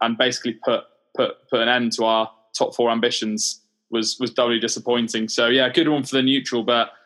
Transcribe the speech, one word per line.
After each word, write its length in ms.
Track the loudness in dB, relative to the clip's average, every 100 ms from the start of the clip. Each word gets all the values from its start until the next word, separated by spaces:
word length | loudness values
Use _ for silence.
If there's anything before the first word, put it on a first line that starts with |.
and 160 | -2 0
basically 360 | 0 -2 -6 -4 -2
put, 180 | -2 -2 _ _ -2
put, 320 | -2 -4 -4
put 120 | 0
an 80 | 2
end 240 | 2 0
to 100 | 0
our 260 | 2 2 0 _ _ -4
top 180 | -2 0
four 160 | 0
ambitions 720 | 2 0 -2 -4 -4 -4 -8 _ _ -6
was, 280 | -2 -2 -4
was 120 | -4
doubly 280 | 0 0 0
disappointing. 720 | -2 -4 -2 0 0 -2 -4
So 180 | 0 2
yeah, 220 | 4 2
good 180 | 2 2
one 160 | 0
for 140 | 0 0
the 60 |
neutral, 400 | 2 0 0 -2
but 260 | 0 2 0 -6